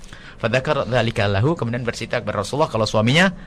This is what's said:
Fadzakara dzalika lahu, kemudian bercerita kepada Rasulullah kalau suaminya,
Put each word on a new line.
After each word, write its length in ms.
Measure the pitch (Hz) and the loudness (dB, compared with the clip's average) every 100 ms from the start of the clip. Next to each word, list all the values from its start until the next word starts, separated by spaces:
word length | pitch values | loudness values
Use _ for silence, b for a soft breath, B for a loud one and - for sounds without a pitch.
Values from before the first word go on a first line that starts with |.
| B B B - | B B B -4
Fadzakara 460 | 113 127 127 151 - | 0 0 0 -2 0
dzalika 340 | 123 113 113 101 | 0 2 0 0
lahu, 200 | 98 131 170 | 2 2 0
kemudian 260 | 117 120 123 | -2 -4 -4
bercerita 340 | - 113 123 | -6 -4 -4
kepada 240 | 104 104 | -2 -4
Rasulullah 260 | 98 139 156 | -2 0 0
kalau 160 | 110 107 | 0 2
suaminya, 420 | 110 113 156 190 180 | 4 4 6 4 0